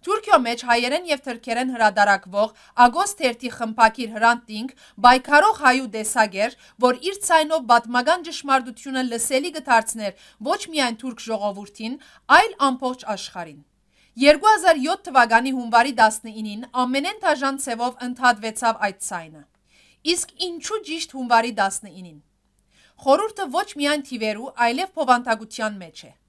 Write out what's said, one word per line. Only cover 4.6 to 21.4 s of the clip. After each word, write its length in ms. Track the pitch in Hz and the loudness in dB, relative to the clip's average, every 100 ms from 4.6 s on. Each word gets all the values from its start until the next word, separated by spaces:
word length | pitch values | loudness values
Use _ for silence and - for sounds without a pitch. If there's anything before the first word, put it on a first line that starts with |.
ինք 100 | 254 - - - 240 | -10 -14 -20 4 6
պայքարող 520 | 254 - 294 403 - | 6 6 4 4 4
հայու 260 | 294 262 262 214 | 2 2 -2 -8
դեսագեր, 600 | 214 254 214 190 220 - _ _ 247 | -6 0 0 0 -4 -4 _ _ 0
որ 160 | 247 349 | 0 -4
իր 80 | 403 - | -6 2
ցայնով 400 | 330 311 320 240 | 2 2 -2 4
պատմական 520 | 233 233 247 247 359 320 | 2 4 -2 0 -2 -2
ճշմարտությունը 760 | 302 285 269 254 - 277 262 254 | -12 -2 -2 -2 -16 -10 -6 -4
լսելի 420 | 233 233 262 339 311 | -4 -2 -2 -4 -10
կդարձներ 680 | 285 233 220 226 208 - - _ 226 | 0 0 2 -8 -8 -10 -20 _ -6
ոչ 140 | 392 381 | -6 -4
միայն 300 | 320 254 226 | -2 -2 -4
թուրք 240 | 262 233 - | -10 -12 -8
ժողովրդին, 760 | 220 208 196 202 - 220 285 - _ _ 294 | -6 -4 -8 -16 -12 -12 -12 -16 _ _ 6
այլ 180 | 440 - 277 | 6 0 -2
ամբողջ 340 | 254 254 254 - 202 | 0 -6 -8 -8 -8
աշխարհին։ 440 | - 185 165 147 _ _ _ _ _ - | -8 -12 -14 -16 _ _ _ _ _ 2
Երկու 340 | 277 302 415 | 4 6 4
հազար 280 | 427 349 320 262 | 4 4 2 0
յոթ 200 | 392 359 | -4 0
թվականի 460 | 269 233 226 254 262 | 2 4 4 2 -4
հունվարի 360 | 233 233 254 226 | 0 2 2 4
տասնինին 640 | 220 220 226 214 214 208 247 254 254 | 2 2 -12 -10 -10 -10 -8 -4 -2
ամենեն 360 | 269 330 427 381 | -2 -4 -4 -2
դաժան 360 | 294 277 269 269 | 0 -2 -4 -8
ցևով 340 | 233 240 247 247 | -4 -6 -6 -12
ընդհատվեցավ 760 | 247 254 220 220 220 233 220 202 | 2 2 2 -2 -4 -2 -2 -4
այդ 180 | 196 - | -6 -10
ցայնը։ 360 | 180 160 156 _ _ _ _ _ _ 302 | -10 -12 -20 _ _ _ _ _ _ -4
Իսկ 200 | 349 - _ 359 | -4 -4 _ -10
ինչու 340 | 339 - 427 294 | -8 -8 -8 -8
ճիշտ 300 | 320 - 269 | -10 -10 -10
հունվարի 380 | 247 233 | 0 0